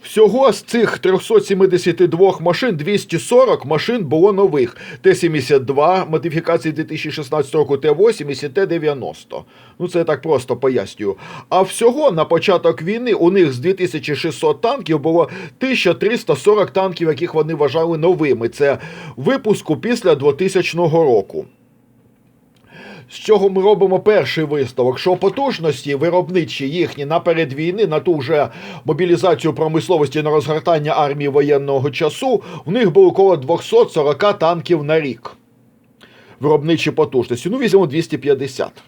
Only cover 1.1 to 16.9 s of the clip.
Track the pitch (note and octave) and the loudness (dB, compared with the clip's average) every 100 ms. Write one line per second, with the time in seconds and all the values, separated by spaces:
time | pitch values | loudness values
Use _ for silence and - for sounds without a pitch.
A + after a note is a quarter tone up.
1.1 | F#3+ - A3 G3 F#3+ F#3+ F3 F3 F3 F3+ | 0 2 2 2 2 4 4 0 2 2
2.1 | E3 F#3+ - E3 E3 B3+ E3 D3+ G3+ - | 4 2 2 -2 0 -2 -2 -2 -2 -2
3.1 | F3 - B3 C4 D#3+ B2+ D#3 - A#3+ D#3+ | -8 2 4 4 2 0 -4 -2 -4 0
4.1 | D#3 G3 F#3+ G3 D3 B2 - - B2+ F#3+ | 2 4 4 2 2 -2 -4 -20 -2 0
5.1 | F#3+ E3+ D#3 B2 C#3+ B2 C#3 D#3 F#3 D#3+ | 2 0 -2 2 0 2 0 2 2 0
6.1 | D#3 D#3 D#3+ E3 E3 D#3+ D#3 D#3 D#3 D#3 | -4 -2 -4 -2 -2 -2 -6 -8 -8 -8
7.1 | D3 C3+ D3+ D3 D#3+ C#3 C#3 D#3 C#3+ G#3+ | -10 -4 -4 -2 0 0 0 0 4 2
8.1 | A3 C#3+ C3+ D3 B2 F#3+ E3+ D3+ C#3+ F#2 | 2 -6 -8 -4 -2 -2 0 -2 -4 -8
9.1 | D2 - C2 - - - _ F3+ E3+ D#3+ | -12 -14 -14 -14 -20 -20 _ -4 -2 0
10.1 | C#3+ D#3+ C#3 - B2 C3+ B2 F#2+ - G#2 | -2 0 -2 0 -2 0 0 -4 -6 -6
11.1 | F#2 - - - F3 F#3+ - A#3 B3+ D4 | -6 -10 -18 -2 0 0 2 0 2 0
12.1 | E3 D3+ E3 G#3 F3 E3+ - D#3+ A3+ B3 | 0 0 0 2 2 2 0 -4 -4 -2
13.1 | G3 E3+ G3 E3 B2 D3 F#3+ F3+ D#3 - | 2 2 4 2 0 -2 -2 -2 -4 -6
14.1 | C#3 E3+ - D#3 D3 A3+ C#4 D#3 D#3 D3 | -4 -4 -2 -2 0 -2 -2 -2 -2 2
15.1 | E3+ D#3 F#3 F3 _ C4 B3+ - E3 F#3 | 2 0 -2 -16 _ -4 0 0 0 0
16.1 | A3+ - D3 - G#3 F3 F#3+ F#3+ | -2 -2 0 2 2 2 -2 -2